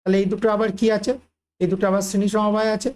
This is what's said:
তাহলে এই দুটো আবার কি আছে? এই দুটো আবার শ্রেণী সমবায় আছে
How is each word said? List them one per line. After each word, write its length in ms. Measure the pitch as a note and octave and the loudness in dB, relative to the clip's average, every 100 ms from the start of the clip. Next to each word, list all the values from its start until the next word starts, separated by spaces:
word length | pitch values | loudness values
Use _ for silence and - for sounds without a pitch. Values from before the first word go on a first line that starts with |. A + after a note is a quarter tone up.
তাহলে 160 | - G3 | 0 0
এই 40 | G3 | 0
দুটো 140 | G#3 A3 G#3 | 0 0 0
আবার 140 | A3 G3+ | -2 0
কি 80 | A3+ G#3+ | 0 2
আছে? 140 | - B3+ _ _ _ _ | -2 -6 _ _ _ _
এই 60 | F3+ | -2
দুটো 120 | F#3 F#3+ | 0 0
আবার 120 | F#3+ G3 | 0 0
শ্রেণী 200 | G3+ G3+ | 0 0
সমবায় 360 | G#3+ G#3 G#3+ A3 G#3+ | 0 0 2 0 0
আছে 140 | A#3+ | -4